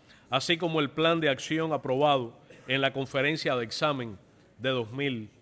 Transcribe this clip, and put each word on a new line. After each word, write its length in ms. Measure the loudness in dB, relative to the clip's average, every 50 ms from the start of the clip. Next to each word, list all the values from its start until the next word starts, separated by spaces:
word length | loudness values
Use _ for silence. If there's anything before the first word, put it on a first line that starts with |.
| _ -20 -20 -20 -8 -2
así 280 | -2 -2 2 0 0
como 240 | 0 0 0 2 0
el 100 | 0 0
plan 300 | 0 2 2 2 2 4
de 80 | 2 2
acción 440 | 0 0 -2 -4 -2 -2 0 -2
aprobado 640 | -2 -4 -2 -2 2 4 4 4 4 2 0 -4 -10 -18 -20 -20 -20 -18 -4
en 140 | -2 0 2
la 120 | 2 0
conferencia 600 | 0 -2 -6 -2 -2 0 0 0 0 0 -2 -2 0
de 100 | -2 -2
examen 540 | -4 -4 -2 0 0 0 -2 -4 -8 -10 -14 -18 _ _ _ -20 _ _ -4
de 120 | -2 0
dos 200 | 0 0 -2 -4
mil 400 | -4 -4 -2 -2 -2 -4 -8 -12 _ _